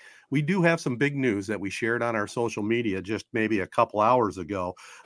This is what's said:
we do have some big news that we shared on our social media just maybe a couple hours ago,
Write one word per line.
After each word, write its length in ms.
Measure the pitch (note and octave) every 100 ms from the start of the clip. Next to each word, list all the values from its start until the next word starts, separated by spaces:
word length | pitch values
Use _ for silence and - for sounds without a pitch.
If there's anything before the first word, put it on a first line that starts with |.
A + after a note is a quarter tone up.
| - - -
we 100 | C#3+
do 220 | D3+ G3
have 180 | E3+ E3
some 160 | D3 A#2+
big 200 | C#3+ C#3+
news 320 | C3 G2+ G2
that 100 | G2+
we 100 | G2
shared 320 | - A2+ A#2
on 140 | A#2
our 140 | A2+ G#2
social 340 | - A#2 A2
media 400 | G#2 A#2 A2+ F#2+
just 240 | F#2 G#2+ -
maybe 260 | A#2 A2 G#2+
a 80 | F2
couple 340 | - A#2 G#2
hours 380 | G#2+ B2+ G#2+ F2+
ago, 380 | F#2 G2 F2 - - -